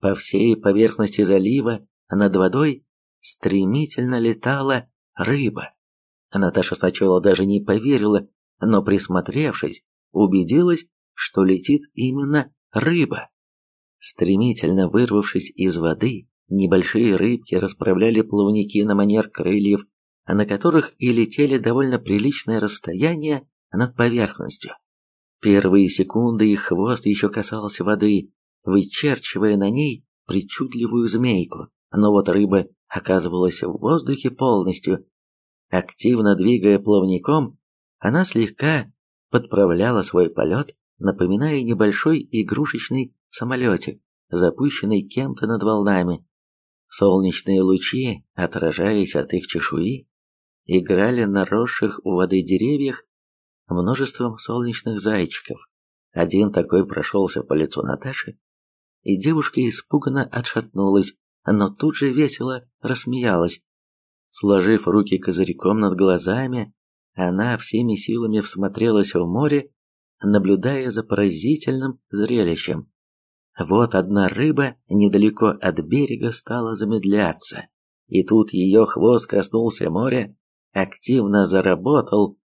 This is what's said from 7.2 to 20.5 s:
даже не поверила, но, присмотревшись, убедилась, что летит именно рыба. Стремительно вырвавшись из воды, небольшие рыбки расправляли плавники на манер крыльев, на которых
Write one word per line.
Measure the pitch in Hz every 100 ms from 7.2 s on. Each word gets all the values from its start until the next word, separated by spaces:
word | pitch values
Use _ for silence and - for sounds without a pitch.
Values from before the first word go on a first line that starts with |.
даже | 92 92 98
не | 101
поверила, | 104 104 117 139 104 101 - _ _ _
но, | 101 107
присмотревшись, | 101 98 - 90 87 107 151 - 69 - _ _ _
убедилась, | - 101 95 85 127 175 165 - _ _
что | - - -
летит | 95 92 - 143 143
именно | - 127 131 139 147 131 _ _
рыба. | 110 139 170 147 - - _ _ _ _ _ _ _
Стремительно | - - 87 98 120 113 80 95 92
вырвавшись | 98 120 104 101 - -
из | - 92 85
воды, | 82 80 120 113 - _ _
небольшие | 98 95 92 87 110 117 95
рыбки | 98 120 -
расправляли | 92 95 - 95 92 110 117
плавники | 107 101 101 107 104 104
на | 104
манер | 101 101 104 107
крыльев, | - - 101 101 101 - _ _ _ -
на | 196
которых | 202